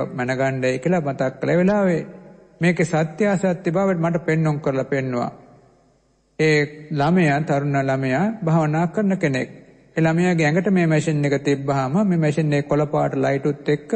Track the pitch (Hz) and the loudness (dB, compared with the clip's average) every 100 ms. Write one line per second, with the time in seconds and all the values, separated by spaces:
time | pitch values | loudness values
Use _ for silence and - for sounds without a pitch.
0 | 131 - 123 127 135 131 127 127 - 180 | -2 -4 -4 0 -2 0 -2 0 0 0
1 | 143 131 131 - 135 165 190 208 190 160 | -2 -2 -4 -2 0 2 2 2 2 0
2 | - - - - - - 170 170 165 160 | -4 -16 -20 -20 -20 -2 -2 0 0 0
3 | 165 - 208 190 190 175 175 185 196 170 | -2 0 0 2 0 -2 -2 0 0 0
4 | 170 165 156 160 156 147 147 131 131 139 | 0 -2 0 0 0 0 -2 -2 -2 -2
5 | 131 120 120 - - - _ _ _ _ | -2 -4 -4 -8 -20 -20 _ _ _ _
6 | _ _ _ - 156 151 147 - - 147 | _ _ _ 0 2 2 0 -6 -8 -2
7 | 147 185 156 139 - 139 143 139 135 135 | 2 4 4 2 0 -2 0 0 0 0
8 | 131 131 208 226 160 160 151 156 175 214 | 0 0 0 -2 0 2 2 0 -2 0
9 | 196 190 151 131 - - - - _ 165 | -2 0 0 -2 -4 -10 -20 -20 _ 0
10 | 160 165 180 165 147 175 202 185 160 156 | 2 2 2 2 2 2 2 2 4 2
11 | 175 147 143 139 143 139 139 139 131 175 | 2 0 0 0 0 -2 0 -2 0 0
12 | 202 170 151 156 151 143 143 143 147 151 | 2 2 2 2 0 0 0 0 0 0
13 | 139 135 135 139 147 143 - 147 - | 0 0 0 0 -2 -4 -2 -2 0